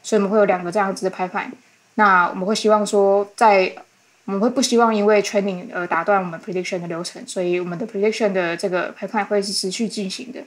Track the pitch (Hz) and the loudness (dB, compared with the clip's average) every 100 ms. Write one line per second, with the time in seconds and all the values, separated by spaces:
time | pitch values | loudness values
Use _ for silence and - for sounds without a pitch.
0 | - 220 196 214 202 180 175 208 196 190 | 0 0 2 4 4 2 -2 -2 -2 -2
1 | 190 185 185 - - - _ _ _ - | -6 -4 -6 -6 -8 -14 _ _ _ 2
2 | 208 185 175 190 185 214 214 214 202 208 | 6 6 4 -2 -2 0 4 2 4 4
3 | 196 202 202 - 226 196 185 - - _ | 4 4 0 4 6 6 2 -4 -20 _
4 | _ _ - 196 240 262 - 233 233 214 | _ _ -6 -2 0 0 0 4 4 4
5 | 208 208 202 208 196 180 180 185 175 170 | 4 4 2 -2 -2 -6 -8 -8 -4 -2
6 | 170 196 185 160 - 180 180 185 170 170 | 0 0 0 -10 -6 -6 -4 -6 -6 -8
7 | 180 - - 196 180 175 180 170 220 196 | -8 -12 -10 -4 -2 -2 -4 -8 -8 -2
8 | 214 214 214 190 170 170 196 180 - - | -2 2 0 0 -2 -2 -2 -2 -4 -8
9 | 196 220 196 208 202 196 196 185 220 - | -6 -4 0 -2 -2 -4 -4 -4 -4 -4
10 | 190 - 247 262 | -6 -8 -12 -14